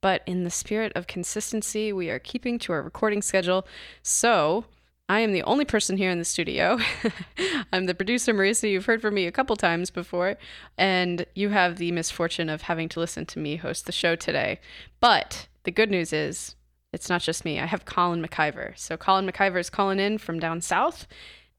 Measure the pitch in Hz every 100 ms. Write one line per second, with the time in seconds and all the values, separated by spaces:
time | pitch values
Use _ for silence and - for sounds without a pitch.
0 | 196 185 - 180 175 - - 214 220 -
1 | 180 - 175 - - 220 208 214 214 196
2 | 170 - - 247 247 240 - 165 139 -
3 | 214 208 - 190 175 185 190 - - -
4 | - - 233 214 151 190 233 _ _ _
5 | _ 202 226 190 - 277 294 214 - 190
6 | 190 175 170 - 156 135 175 233 226 -
7 | 226 - - - 381 320 208 185 185 175
8 | 190 247 240 214 196 226 214 190 196 226
9 | 220 202 175 175 269 214 180 170 175 -
10 | 208 175 180 208 - - - - 190 185
11 | 180 175 175 - 202 208 180 175 170 175
12 | 165 - 170 - 165 156 - 165 160 -
13 | 165 - 160 - 151 160 - 165 - -
14 | 170 165 - 143 - - - - - _
15 | 247 196 - - - _ - 175 220 190
16 | 160 156 147 160 - - _ _ _ 165
17 | - 180 - 165 170 147 160 196 - -
18 | 175 170 160 - 151 147 123 - - 160
19 | - 190 190 - 196 180 175 - 196 190
20 | 202 214 - 165 165 165 170 180 285 -
21 | - - - - _